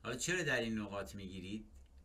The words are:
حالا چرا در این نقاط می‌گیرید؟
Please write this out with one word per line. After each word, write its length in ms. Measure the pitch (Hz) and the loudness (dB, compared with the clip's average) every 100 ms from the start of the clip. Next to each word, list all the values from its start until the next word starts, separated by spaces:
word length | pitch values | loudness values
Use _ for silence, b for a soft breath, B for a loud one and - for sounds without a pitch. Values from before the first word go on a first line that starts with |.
حالا 140 | 110 120 | -4 0
چرا 260 | - 180 | 2 4
در 180 | 151 131 | 4 4
این 180 | 113 110 | 4 2
نقاط 360 | 101 98 95 | 0 -2 -4
می‌گیرید؟ 520 | 101 95 92 92 107 - - - - | -6 -6 -6 -4 -6 -6 -16 -18 -16